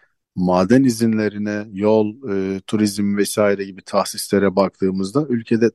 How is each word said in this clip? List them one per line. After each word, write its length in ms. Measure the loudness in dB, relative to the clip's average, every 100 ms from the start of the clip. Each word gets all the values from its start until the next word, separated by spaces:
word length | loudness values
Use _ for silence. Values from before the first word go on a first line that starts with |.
| _ _ _ -4
maden 480 | 2 2 4 4
izinlerine, 840 | 4 2 0 0 -2 -4 -6 -6 -8
yol, 420 | -2 2 2 2 -4 -6
e, 280 | -4 -2 -6
turizm 560 | -4 0 0 0 -2 0
vesaire 480 | -2 0 0 0
gibi 180 | -6 -12
tahsislere 760 | -4 -2 -2 -6 -2 2 2 2
baktığımızda 720 | -2 0 -2 -2 -2 -2 -2
ülkede 420 | -4 -2 2 2